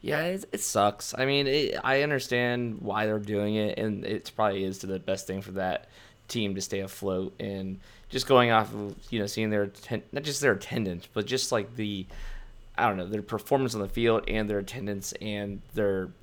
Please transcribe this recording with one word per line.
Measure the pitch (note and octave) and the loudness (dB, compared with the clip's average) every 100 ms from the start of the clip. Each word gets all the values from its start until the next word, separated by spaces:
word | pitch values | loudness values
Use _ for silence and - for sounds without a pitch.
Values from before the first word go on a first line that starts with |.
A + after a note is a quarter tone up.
yeah, | - D3 | 0 0
it, | E3 F#3+ A3 | 0 -4 -6
it | - | -6
sucks. | - A2 G2+ G2+ - - | 0 4 4 2 -8 -2
I | |
mean, | C3 C#3 C#3 | 2 2 4
it, | C#3+ C#3 - | 2 2 0
I | - C3+ | 2 2
understand | D3 C#3+ - B2 B2 A#2+ A#2+ A2 | 4 0 2 2 4 2 0 -2
why | G2+ G#2 G#2+ | -2 0 2
they're | G#2+ | 0
doing | G#2 G#2 G#2 G#2+ | 0 0 2 2
it, | G#2 - | 2 0
and | G#2+ G2 | -2 -2
it | - G#2 - - | -2 -4 -4 2
probably | G#2+ G2 | 2 2
is | F#2+ F#2+ | -2 -4
to | F#2+ | -6
the | F#2+ | -6
best | - F#2+ - | -2 -4 -2
thing | F#2+ | -6
for | G2+ | -4
that | F#2+ F#2 F2 - - - - - | -2 0 -2 -6 -20 -20 -20 -6
team | A#2+ G#2 | -2 0
to | G2 | -2
stay | - G2 | -4 -4
afloat. | F#2+ - G2 F#2 F#2+ - | -4 -4 -2 -2 -2 -6
And | G2 G2 F#2+ F#2 - - - | -6 -6 -6 -8 -12 -20 -6
just | B2+ - | -4 6
going | C3 A#2+ | 8 8
off | A2+ G#2 | 6 4
of, | A2 G#2 F#2+ - | -4 -8 -10 -6
you | A#2 | -4
know, | G2+ | -2
seeing | - A2 | 0 0
their | G#2 | 2
atten-, | G2+ - - A2 - | 0 -4 -6 -6 -4
not | - | -8
just | D3+ C3+ | -4 2
their | C#3 | 4
attendance, | F#2+ - A#2+ G2 F2 - | 4 0 -2 -2 -4 -6
but | - G2+ | -6 -2
just, | B2+ - | -2 0
like, | A#2 G2+ A#2+ | 0 -2 -4
the, | G#2+ G2+ F2+ - - - - - - - | -4 -4 -6 -10 -8 -10 -12 -18 -10 2
I | A2+ | 2
don't | F#2+ | 2
know, | F2+ | -2
their | G#2 | -4
performance | G2 A2 - C#3 C3 | -2 -6 2 2 2
on | A2 | -2
the | G2 | -2
field | - A#2 A2+ - | 2 4 4 2
and | A2 G#2+ | -2 0
their | G#2 | 0
attendance | F#2+ B2+ G2+ G2+ F#2+ - | -2 -6 -6 -6 -6 -8
and | G#2+ G#2 G2+ G2 - | -6 -4 -6 -8 -8
their | - G2+ F#2+ F#2 - | 0 2 2 -2 -8